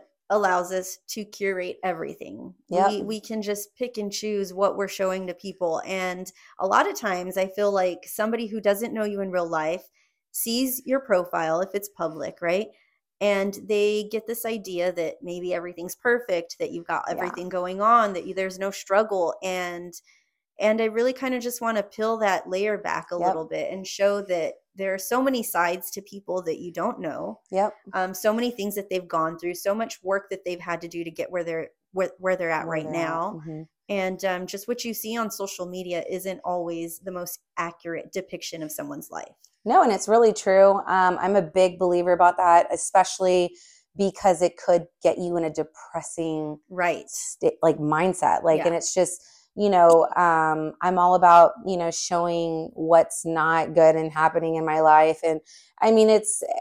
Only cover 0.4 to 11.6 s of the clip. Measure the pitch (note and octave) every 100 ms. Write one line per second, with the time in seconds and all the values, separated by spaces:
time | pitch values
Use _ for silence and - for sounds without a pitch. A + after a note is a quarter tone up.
0.4 | G3 F3+ F3+ F#3+ F#3 - - - G#3 -
1.4 | G3 F#3 F3+ - F#3+ E3 D#3+ - - G2
2.4 | - - - F3 G3 G#3 G3+ G#3+ - A3
3.4 | G3+ G3+ - - B3 A#3 G#3 G3+ G#3+ G#3
4.4 | F#3+ F3+ G3 - F#3+ - F#3+ F#3 F#3 F3
5.4 | G3 F3+ F3 - - F#3+ F#3 F3+ F#3 -
6.4 | - - F#3+ G#3+ F#4 - A3 F3+ F3+ F#3
7.4 | F#3+ F#3+ G3+ G3 F#3 F3 - - G#3+ A3+
8.4 | A3+ A3 G3+ G3+ A#3 A3 G#3 G3+ G3 F3+
9.4 | E3+ D#3+ D#3 F3+ - _ _ _ _ -
10.4 | A3+ A#3 C4 B3 - C4 C4+ F#3 F3 F3
11.4 | D#3+ E3